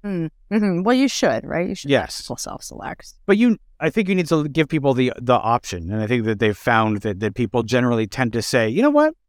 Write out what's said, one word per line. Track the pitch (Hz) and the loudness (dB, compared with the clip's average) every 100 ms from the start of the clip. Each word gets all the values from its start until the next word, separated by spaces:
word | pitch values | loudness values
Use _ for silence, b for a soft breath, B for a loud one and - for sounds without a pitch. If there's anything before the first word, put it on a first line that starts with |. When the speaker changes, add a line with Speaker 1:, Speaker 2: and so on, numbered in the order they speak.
Speaker 1:
Mm. | 202 185 160 _ _ | -6 -6 -6 _ _
Mm-hmm. | 214 208 175 | 0 0 0
Well, | 190 254 | 2 2
you | 269 | 2
should, | - 196 113 - | 2 0 0 -4
right? | - 185 | -4 -4
You | 190 | -6
should | 143 | 0
let | 131 | 0
Speaker 2:
Yes. | - - | 0 -10
Speaker 1:
people | - 131 | -12 -12
self-select. | - - - - - - - - - | -10 -12 -14 -14 -14 -14 -18 -12 2
Speaker 2:
But | 202 | 4
you, | 240 220 _ _ | 4 2 _ _
I | 160 | -2
think | 214 190 | 0 0
you | 190 | 0
need | 170 | 2
to | 160 151 | 0 2
give | 139 156 | 0 0
people | 156 139 | 0 2
the, | 127 127 - | 2 0 -2
the | 120 | 2
option. | 123 110 117 - 90 82 | 2 4 0 -2 -8 -4
And | 107 | -4
I | 107 | 0
think | 123 | 0
that | 110 104 | 0 0
they've | 110 101 | 0 0
found | - 117 110 104 | 0 2 2 -2
that, | 107 95 | -4 -4
that | 107 95 | -4 -2
people | 117 123 | -2 -2
generally | 113 123 123 117 110 | 0 0 2 0 -2
tend | - 127 | -2 -2
to | 117 | -2
say, | - 127 110 | 0 0 2
"You | 135 | 2
know | 285 | 2
what? | 294 302 320 | 4 0 -2